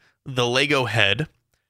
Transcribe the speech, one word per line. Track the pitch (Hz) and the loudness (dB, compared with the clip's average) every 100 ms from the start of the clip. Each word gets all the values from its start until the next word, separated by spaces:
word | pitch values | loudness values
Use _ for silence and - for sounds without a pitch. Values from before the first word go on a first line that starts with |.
| _ _ - | _ _ -10
the | 127 120 | -2 0
Lego | 127 143 143 117 | 2 2 0 0
head, | 113 98 107 156 _ _ _ | 0 0 0 -4 _ _ _